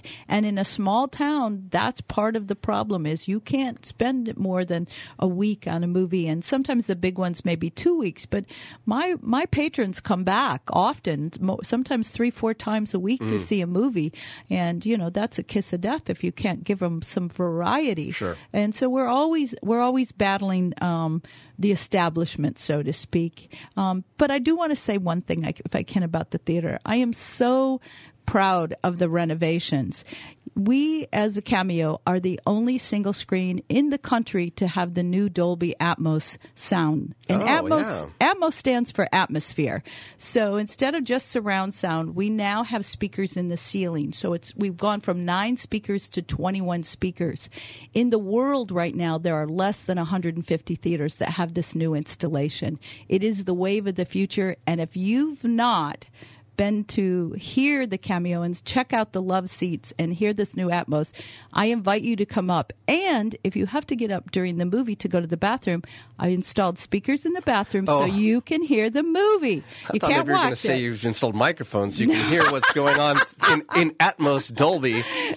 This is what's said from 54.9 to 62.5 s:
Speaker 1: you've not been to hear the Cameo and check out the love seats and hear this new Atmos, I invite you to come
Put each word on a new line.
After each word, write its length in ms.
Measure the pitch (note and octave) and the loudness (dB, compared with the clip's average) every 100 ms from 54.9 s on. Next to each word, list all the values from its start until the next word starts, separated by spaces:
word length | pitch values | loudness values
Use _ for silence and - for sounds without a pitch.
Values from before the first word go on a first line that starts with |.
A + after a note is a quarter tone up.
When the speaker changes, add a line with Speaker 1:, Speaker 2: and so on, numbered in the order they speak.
| F#3 | -2
Speaker 1:
you've 480 | F#3+ B3 D#4 C#4+ | 0 2 0 -2
not 640 | A#3 A#3 A#3+ F#3+ D3 - - - - - - - | 0 2 2 2 0 -6 -16 -20 -20 -20 -10 -2
been 280 | G3+ G#3 | 0 0
to 480 | G#3 - F#3+ F3+ E3 | -2 0 0 0 -2
hear 560 | G3 - - C#4+ C#4+ B3 | -6 -4 0 2 2 0
the 100 | F#3+ | -4
Cameo 460 | - F3+ F3 E3+ | -2 -2 0 0
and 200 | F3 F3 | -2 -4
check 300 | - B3+ B3+ | -2 -2 0
out 180 | A#3 G#3+ | 0 0
the 100 | F#3+ | -2
love 260 | F#3 F#3 F#3 | 0 0 -2
seats 420 | - F#3 D#3 - - | -4 -4 -4 -6 -4
and 160 | E3 | -2
hear 200 | E3+ G#3 | 0 0
this 220 | G#3 G3+ F#3 | 0 -2 -2
new 120 | F3+ | 0
Atmos, 440 | F3 - D3+ D#3 - - - - | 0 0 0 -2 -8 -20 -20 -6
I 140 | - G#3+ | 0 2
invite 380 | A#3 G3 G#3 | 2 2 2
you 120 | A#3 G#3 | 2 0
to 100 | G#3 | 0
come 240 | G#3+ F#3 | 0 2